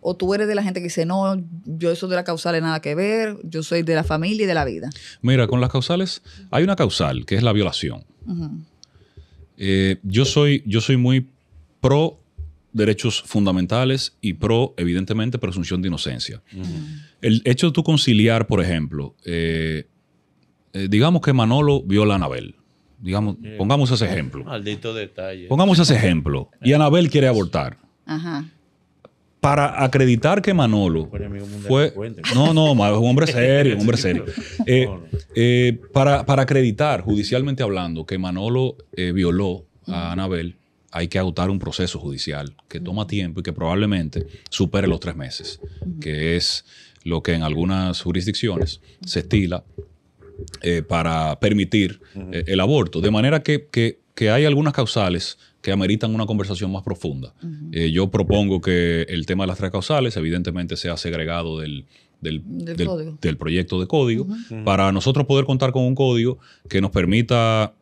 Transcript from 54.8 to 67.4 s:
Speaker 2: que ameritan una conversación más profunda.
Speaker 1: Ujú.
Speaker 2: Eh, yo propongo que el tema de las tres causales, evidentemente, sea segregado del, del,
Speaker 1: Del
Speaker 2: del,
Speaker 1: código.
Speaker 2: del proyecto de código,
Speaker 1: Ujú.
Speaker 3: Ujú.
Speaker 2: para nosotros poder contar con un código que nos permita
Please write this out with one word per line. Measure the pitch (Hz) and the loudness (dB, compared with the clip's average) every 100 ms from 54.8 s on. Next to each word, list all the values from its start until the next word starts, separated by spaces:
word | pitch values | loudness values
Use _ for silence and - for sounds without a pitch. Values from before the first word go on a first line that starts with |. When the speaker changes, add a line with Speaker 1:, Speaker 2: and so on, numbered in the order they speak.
| 117 - 95 85 - - _ _ | -2 0 0 0 -4 -12 _ _
Speaker 2:
que | - | -4
ameritan | 98 92 107 113 | 0 2 0 0
una | 110 | -2
conversación | 107 107 98 92 98 | -2 -2 -2 -4 -4
más | 95 | -6
profunda. | 95 95 85 69 64 _ | -6 -6 -6 -8 -12 _
Speaker 1:
Ujú. | 170 107 78 | -14 -12 -8
Speaker 2:
Eh, | 82 82 | -2 0
yo | 82 95 | 2 0
propongo | 104 92 101 101 95 | 0 2 2 2 0
que | 82 90 85 82 82 | 0 0 2 0 -2
el | 87 73 | -6 -4
tema | 92 | -2
de | 95 | -2
las | 92 | -4
tres | 95 | -4
causales, | 98 92 151 127 104 | -4 -2 0 0 -2
evidentemente, | 80 87 87 87 87 82 | -2 -2 -4 -6 -6 -6
sea | 87 82 | -6 -6
segregado | 87 82 80 85 82 80 | -6 -6 -4 -4 -6 -6
del, | 78 71 65 _ _ _ | -8 -10 -14 _ _ _
del, | 80 78 - | -8 -8 -8
Speaker 1:
Del | 170 170 170 | -12 -10 -4
Speaker 2:
del, | 90 | -2
Speaker 1:
código. | 175 160 156 | -4 -8 -6
Speaker 2:
del | - 78 | -4 -4
proyecto | 78 87 90 92 | -2 -2 -2 -4
de | 92 | -2
código, | 160 131 113 | 0 2 0
Speaker 1:
Ujú. | 185 220 233 | -4 -8 -10
Speaker 3:
Ujú. | 110 | -6
Speaker 2:
para | 107 98 98 | 0 2 2
nosotros | 98 127 135 135 | 2 4 4 4
poder | 135 | 2
contar | 135 131 131 | 2 0 0
con | 131 | 0
un | 127 | 0
código | 131 135 120 117 131 _ _ - | 2 2 2 0 -2 _ _ -2
que | 95 | 0
nos | 101 | 2
permita | - 87 107 117 123 | 2 2 2 4 2